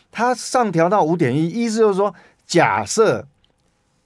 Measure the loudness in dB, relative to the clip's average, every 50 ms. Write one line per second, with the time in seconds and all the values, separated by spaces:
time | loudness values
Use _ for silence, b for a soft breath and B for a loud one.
0 | b _ -6 -4 -2 -2 -2 -4 -4 -2 -2 0 0 0 2 2 2 2 2 2
1 | 2 0 0 0 0 0 0 -2 -2 -2 -4 -4 -4 -2 0 2 2 2 2 0
2 | -2 -2 -4 b b b b b b -2 0 2 2 2 0 -2 -4 -2 0 0
3 | 2 2 0 -2 -6 -12 _ _ _ _ _ _ _ _ _ _ _ _ _ _
4 | _